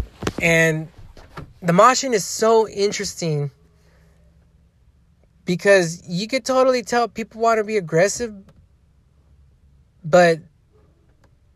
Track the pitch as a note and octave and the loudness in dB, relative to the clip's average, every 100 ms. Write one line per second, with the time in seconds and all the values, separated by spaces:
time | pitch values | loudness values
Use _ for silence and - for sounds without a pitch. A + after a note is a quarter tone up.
0 | - - - - E3+ E3 D#3+ D#3 D#3+ - | -8 -8 -8 -4 0 2 2 -2 -8 -16
1 | - - - - - _ F3 F3 A#3 B3+ | -20 -20 -20 -20 -20 _ 0 4 6 4
2 | C4+ A3 F3 - A3 A3+ G#3+ - G3+ G3 | 0 -4 -4 -2 2 2 0 -2 -4 -4
3 | F#3+ - E3 D3+ C#3+ - _ _ _ _ | -10 -8 -4 -4 -4 -10 _ _ _ _
4 | _ _ _ _ _ _ _ _ _ _ | _ _ _ _ _ _ _ _ _ _
5 | _ _ _ _ - F3+ G3+ G3 E3+ E3+ | _ _ _ _ -6 -2 4 4 2 -6
6 | - F3 A3 C4 C4 C4 C4 B3+ - A#3+ | -10 -8 -6 -6 -2 0 2 0 -2 -4
7 | A#3 - G#3+ A3 A3+ A3 G#3 G#3+ D#3+ D#3+ | -4 -6 -14 -4 -2 0 -2 -4 -2 0
8 | G3 - A#3 G3 - - _ _ _ _ | 0 -2 -10 -12 -20 -20 _ _ _ _
9 | _ _ _ _ _ _ _ _ _ _ | _ _ _ _ _ _ _ _ _ _
10 | D#3+ F3 F3 D#3+ - _ _ _ _ _ | 0 4 4 2 -6 _ _ _ _ _
11 | _ _ _ _ _ | _ _ _ _ _